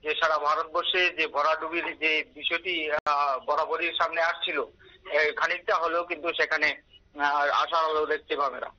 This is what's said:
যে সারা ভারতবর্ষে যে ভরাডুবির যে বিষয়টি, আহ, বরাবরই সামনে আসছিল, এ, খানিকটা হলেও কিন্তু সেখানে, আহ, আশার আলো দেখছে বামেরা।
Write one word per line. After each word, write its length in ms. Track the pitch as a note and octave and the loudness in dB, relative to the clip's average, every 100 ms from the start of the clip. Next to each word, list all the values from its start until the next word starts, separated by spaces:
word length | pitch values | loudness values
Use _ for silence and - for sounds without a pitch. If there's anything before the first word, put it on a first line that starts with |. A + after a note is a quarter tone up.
যে 120 | D3+ D3+ | -4 0
সারা 180 | E3 D#3 | 2 2
ভারতবর্ষে 720 | D3 D#3 D#3+ D#3+ E3+ F3+ F3+ | 2 0 0 -2 0 2 0
যে 160 | D#3 D#3 | 0 -2
ভরাডুবির 720 | C#3 D3 D#3 D#3+ E3 D#3 D#3+ | 2 2 0 -2 -4 -6 -2
যে 260 | D#3+ D#3 C#3+ | 0 0 -4
বিষয়টি, 560 | D3 D3 E3+ F3 E3+ D3+ | -6 -4 -2 -2 -4 -2
আহ, 460 | D3+ - D3 C#3+ C3 A#2+ | -2 0 2 2 0 0
বরাবরই 460 | D3 D3+ D#3+ E3+ D#3+ | 0 0 -2 -2 0
সামনে 220 | E3 E3 | -2 0
আসছিল, 440 | E3 E3+ - D3+ A#2 - - - - | 0 0 -2 -4 -4 -10 -20 -20 -2
এ, 200 | D3 D3+ D3 | 2 2 2
খানিকটা 380 | D#3+ F3 - | -2 -2 0
হলেও 300 | F#3+ E3 E3+ | 0 2 0
কিন্তু 240 | E3+ E3 E3 | -2 -4 -4
সেখানে, 480 | E3 D#3 D#3 D3+ C#3 _ - _ - | 0 0 2 0 -2 _ -20 _ -2
আহ, 280 | C#3+ C#3+ C#3+ | 0 2 2
আশার 400 | C3 D3 E3 D#3+ | 2 2 2 2
আলো 160 | D#3 D3+ | 0 0
দেখছে 300 | D3+ - D3+ | -2 -2 -2
বামেরা। 320 | C#3 B2 A#2 | -2 -2 -10